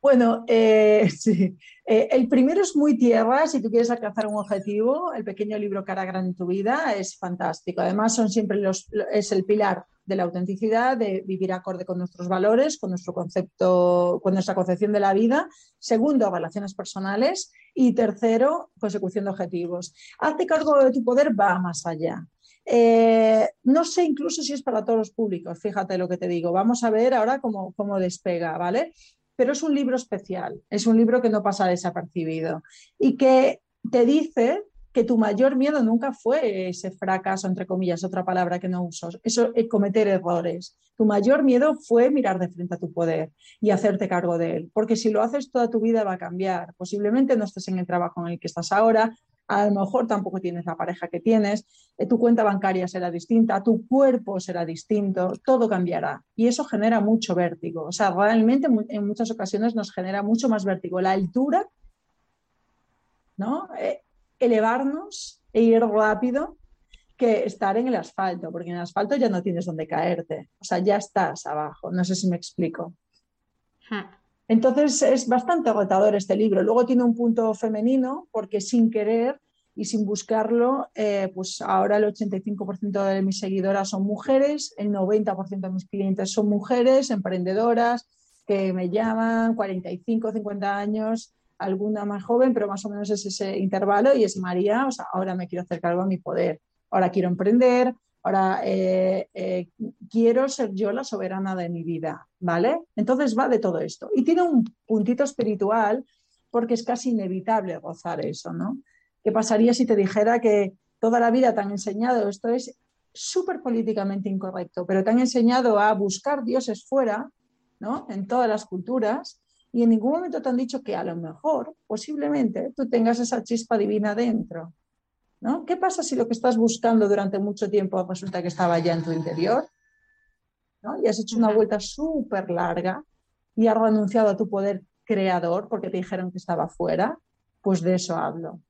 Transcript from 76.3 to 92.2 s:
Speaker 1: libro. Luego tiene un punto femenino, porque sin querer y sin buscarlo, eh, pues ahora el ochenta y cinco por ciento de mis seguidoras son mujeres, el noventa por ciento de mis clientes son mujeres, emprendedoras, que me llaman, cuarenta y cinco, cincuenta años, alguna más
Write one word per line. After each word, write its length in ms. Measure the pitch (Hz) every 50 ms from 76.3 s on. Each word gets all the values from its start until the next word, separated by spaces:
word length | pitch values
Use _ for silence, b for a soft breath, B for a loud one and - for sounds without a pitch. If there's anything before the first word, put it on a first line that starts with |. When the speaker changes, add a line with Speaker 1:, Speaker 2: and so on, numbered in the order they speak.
| 190
Speaker 1:
libro. 260 | 202 220 220 196 185
Luego 240 | 185 214 226 247 240
tiene 180 | 233 254 240 247
un 120 | 240 226
punto 380 | 233 240 233 226 233 226 220 214
femenino, 760 | 214 - 220 214 214 220 247 269 269 254 254 269 339 370 _
porque 280 | - 220 208 196 214 202
sin 320 | 190 - - 240 226 220
querer 480 | 226 214 208 214 226 233 233 254 285 - _ _ _ _ _ _ _
y 100 | - 214
sin 200 | - - 214 214
buscarlo, 840 | 196 208 190 - - 226 220 214 220 233 233 233 247 269 277 - - _
eh, 380 | - 214 208 202 196 190 185 190
pues 280 | 185 185 180 - -
ahora 340 | - - 196 190 196 202 208
el 80 | 208 214
ochenta 320 | 208 208 - 220 196 190
y 60 | 190
cinco 240 | 190 214 208 190 208
por 100 | 190 196
ciento 260 | 185 - 202 190 196
de 200 | 196 196 196 196
mis 180 | 196 196 190 -
seguidoras 500 | 208 190 190 196 185 196 196 196 196 196
son 140 | - 190 196
mujeres, 720 | 202 208 208 - - 269 269 277 294 302 294 - - _
el 140 | - 202 208
noventa 460 | 202 196 185 190 214 214 208 208 190
por 100 | 185 190
ciento 200 | 185 208 196 185
de 60 | 185 185
mis 120 | 185 185
clientes 460 | _ - 196 196 190 190 196 190 190 -
son 160 | 220 208 208
mujeres, 600 | 208 202 202 - 254 247 240 262 262 269 269 269
emprendedoras, 1000 | 240 202 190 185 185 185 180 185 190 208 226 240 233 226 233 233 240 240 _ _ _ _ _ _ _ _ _
que 280 | - 208 196 196 190 180
me 160 | 185 185 175
llaman, 680 | 175 220 226 226 220 220 226 226 226 226 226 226 226
cuarenta 340 | 226 202 196 190 185 180 175
y 100 | 180 180
cinco, 340 | _ - 226 220 226 220 214
cincuenta 440 | 220 208 208 202 202 196 202 202
años, 560 | 202 202 208 214 220 220 220 226 226 - _ _ _ _ _ _
alguna 460 | _ 180 190 190 190 208 214 214 208 208
más 220 | 208 202 202